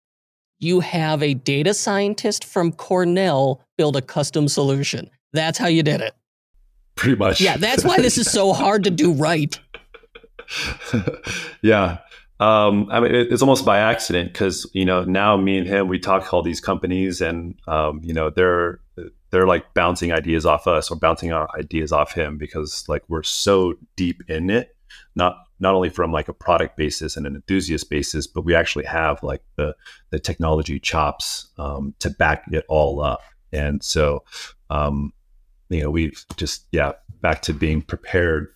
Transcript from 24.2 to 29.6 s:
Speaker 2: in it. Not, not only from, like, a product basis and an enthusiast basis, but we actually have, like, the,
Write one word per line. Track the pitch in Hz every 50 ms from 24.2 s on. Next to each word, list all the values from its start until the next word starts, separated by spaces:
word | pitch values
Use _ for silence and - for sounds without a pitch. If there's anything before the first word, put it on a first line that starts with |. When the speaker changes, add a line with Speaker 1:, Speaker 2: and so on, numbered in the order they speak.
| - -
Speaker 2:
in | 80 78 87 92
it. | 107 123 123 _ _ _ _ _ - - - _ -
Not, | 85 90 90 - - - _ _ -
not | 95 95 98
only | 92 92 87
from, | - - 85 82
like, | 78 76 73
a | - -
product | _ - 90 85 80 82 - -
basis | - 78 73 - - 78 73 -
and | 78 73
an | 69 71
enthusiast | 71 - - 95 95 78 78 78 76 - -
basis, | 73 73 69 - - 76 71
but | - - - 82
we | 85 85
actually | 82 78 - - 76 67
have, | 69 80 82 80 76 71 - -
like, | 69 67 - _ _ -
the, | -